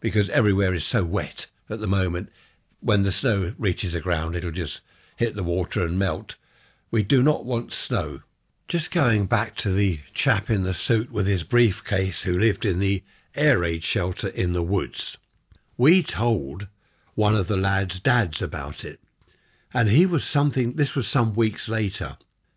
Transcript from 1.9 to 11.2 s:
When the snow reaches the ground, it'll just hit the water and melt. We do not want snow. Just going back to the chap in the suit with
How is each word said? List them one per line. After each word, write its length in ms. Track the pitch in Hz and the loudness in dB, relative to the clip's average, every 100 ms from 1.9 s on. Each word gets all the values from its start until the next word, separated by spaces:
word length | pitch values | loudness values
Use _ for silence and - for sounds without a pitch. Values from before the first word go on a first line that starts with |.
| 98 92 87 110 _ _ _ _ _ | 0 0 -2 -6 _ _ _ _ _
When 240 | 113 104 | 0 2
the 80 | 98 | 2
snow 420 | - 131 98 87 - | 0 0 0 -2 -2
reaches 340 | 104 - 90 | -2 -2 -2
the 80 | 85 | -4
ground, 340 | 90 80 82 | -2 -2 -2
it'll 160 | 85 85 | -4 -4
just 300 | 85 78 - _ _ _ | -4 -6 -8 _ _ _
hit 220 | - 117 101 | -4 -4 -2
the 80 | |
water 400 | 85 90 87 104 | -2 -2 -2 -2
and 140 | 85 90 | 0 0
melt. 360 | 95 80 110 - _ _ _ _ _ | 0 -2 -8 -18 _ _ _ _ _
We 120 | 113 | -2
do 200 | 98 135 | 2 4
not 220 | 139 147 | 4 2
want 300 | 123 120 117 | -2 -4 -4
snow. 460 | - - 110 76 69 - _ _ _ - | -8 -4 -2 -2 -8 -14 _ _ _ -6
Just 240 | 170 - | -4 -2
going 360 | 175 127 107 95 | 0 2 2 2
back 300 | 107 117 - | 0 -2 -2
to 140 | 101 | 0
the 300 | 95 101 78 - | 2 2 0 -6
chap 340 | - 135 104 - | -4 0 0 0
in 140 | 104 | 0
the 100 | 92 | 0
suit 400 | 90 - 113 123 | -2 0 0 0
with 140 | 101 | -2